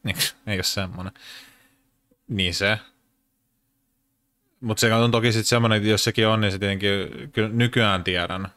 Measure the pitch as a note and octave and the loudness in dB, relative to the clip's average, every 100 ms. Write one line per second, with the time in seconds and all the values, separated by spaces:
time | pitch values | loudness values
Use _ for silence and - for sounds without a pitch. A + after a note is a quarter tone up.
0 | A2+ F#2+ - - - G2 - - F#2+ F2 | -6 -4 -6 -6 -6 -4 -4 -4 -6 -8
1 | F#2 _ - - - _ _ _ _ _ | -12 _ -20 -20 -20 _ _ _ _ _
2 | _ _ - G2+ F#2 E2+ G2 G#2+ - _ | _ _ -8 -4 -2 0 -2 -2 -8 _
3 | _ _ _ _ _ _ _ _ _ _ | _ _ _ _ _ _ _ _ _ _
4 | _ _ _ _ _ _ A#2+ A2 A#2 A2+ | _ _ _ _ _ _ -4 2 4 4
5 | A#2+ A#2 A#2+ A2+ G#2+ A#2+ A#2 G#2+ G#2 G#2 | 4 4 2 0 2 2 4 2 2 2
6 | - G#2+ A2 A2 G#2 F#2+ G2+ G2 G2+ G2 | 2 2 2 2 0 -2 -4 -2 0 -2
7 | E2+ - C#3+ - A2 A#2 A#2+ B2 G#2+ F#2+ | -4 -10 -8 -4 -2 2 2 2 2 2
8 | F2+ F2+ F2 F#2 F#2+ | 0 -2 -2 -6 -8